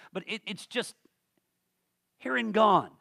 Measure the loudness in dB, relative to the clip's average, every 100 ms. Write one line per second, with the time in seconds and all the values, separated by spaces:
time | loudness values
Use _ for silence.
0 | -16 -14 -10 -12 -10 -14 -10 -8 -8 -12
1 | _ _ _ _ _ _ _ _ _ _
2 | _ _ -6 -4 -2 2 6 4 2 _